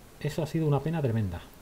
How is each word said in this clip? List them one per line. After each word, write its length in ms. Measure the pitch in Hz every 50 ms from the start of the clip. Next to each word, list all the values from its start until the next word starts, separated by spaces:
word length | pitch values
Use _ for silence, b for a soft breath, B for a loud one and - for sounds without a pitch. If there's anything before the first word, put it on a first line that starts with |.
| - - - -
eso 220 | - 147 147 - 156
ha 40 |
sido 200 | 147 - 165 160
una 140 | 151 143 139
pena 220 | 143 156 165 165 143
tremenda. 380 | 123 107 113 107 92 85 - - - - -